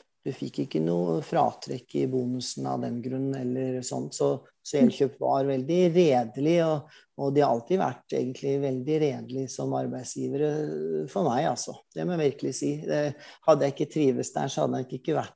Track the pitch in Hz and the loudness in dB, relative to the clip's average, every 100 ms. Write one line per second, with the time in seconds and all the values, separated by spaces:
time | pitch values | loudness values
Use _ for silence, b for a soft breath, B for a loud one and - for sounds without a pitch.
0 | _ _ 147 139 139 147 135 156 160 175 | _ _ -8 -6 -6 -6 -4 0 0 2
1 | 175 165 143 165 120 - - 135 - 143 | 0 -2 -2 0 0 -2 -8 -10 -6 -2
2 | 135 127 123 127 123 - 135 131 123 120 | -2 0 -2 -4 -6 -6 -4 -4 -4 -6
3 | 123 131 135 135 123 131 131 127 127 131 | -6 -4 -4 -4 -4 -2 -2 -4 -6 -6
4 | 143 - 143 139 - _ - 147 120 - | -6 -2 0 0 -6 _ -4 4 4 4
5 | 135 - 131 135 139 135 135 175 180 165 | 0 0 0 2 0 -2 0 4 6 6
6 | 170 123 113 135 147 170 160 151 - b | 6 4 2 0 2 4 4 0 -4 b
7 | b - 139 139 139 117 - 185 147 131 | b -4 0 4 4 2 0 0 0 -2
8 | - 139 127 131 139 139 139 131 127 156 | -6 -4 -4 -4 -2 0 0 -2 0 2
9 | 147 123 117 131 131 - 135 135 127 127 | 2 -2 -6 -6 -6 -4 -2 -2 -2 -6
10 | 123 - 131 139 151 151 151 151 156 156 | -8 -6 -4 0 0 0 -2 -4 -2 -2
11 | 151 202 165 120 160 - - - _ 165 | -2 -2 0 2 0 -2 -6 -12 _ -6
12 | 165 175 147 - 139 131 143 147 160 151 | -2 0 0 0 -4 -2 -4 -4 -2 -2
13 | 147 147 b b - 147 139 135 147 156 | -2 -4 b b 4 6 4 0 -2 2
14 | 139 123 127 156 139 156 139 127 127 131 | 4 2 0 -2 -2 0 -2 -2 -6 -6
15 | 165 143 123 | -2 -2 -4